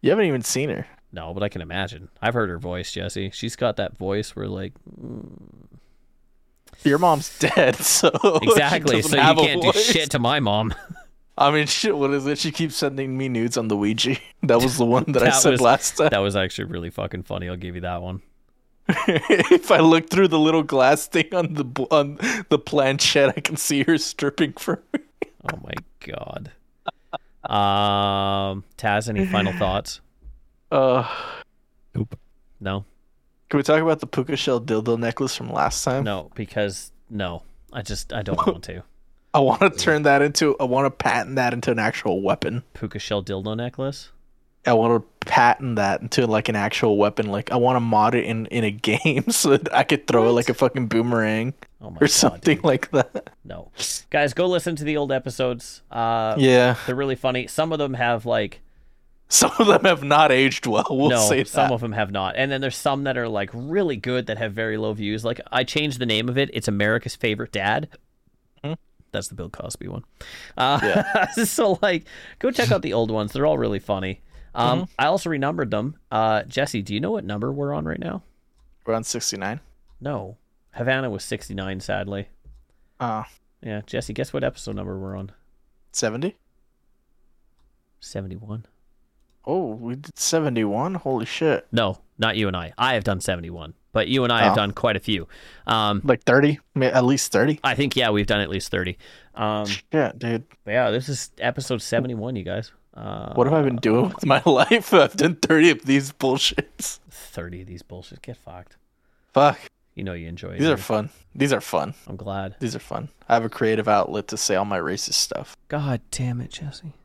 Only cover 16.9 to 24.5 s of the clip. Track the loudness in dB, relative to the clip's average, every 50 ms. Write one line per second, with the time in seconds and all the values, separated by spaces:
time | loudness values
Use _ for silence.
16.9 | -8 -6 -8 -6 -6 -10 -10 -8 -8 -8 -6 -8 -8 -8 -10 -10 -10 -8 -8 -6
17.9 | -6 -6 -8 -8 -10 -10 -12 _ _ _ _ _ _ _ _ _ _ _ _ 0
18.9 | 0 0 2 2 2 2 4 4 4 4 6 6 6 6 6 6 6 8 8 8
19.9 | 8 6 4 2 4 4 4 6 6 4 4 6 4 4 2 2 4 4 6 6
20.9 | 6 4 0 -2 0 0 0 2 0 -2 -2 0 -2 -4 -6 -6 -4 -6 -2 2
21.9 | 4 4 4 2 -4 -6 -4 -4 -4 -4 -2 _ 0 0 0 0 0 2 2 2
22.9 | 2 2 0 2 4 6 4 4 4 0 -4 -6 -4 -4 -2 0 0 0 4 2
23.9 | 2 2 0 -4 -6 -4 -4 -4 0 0 -2 -2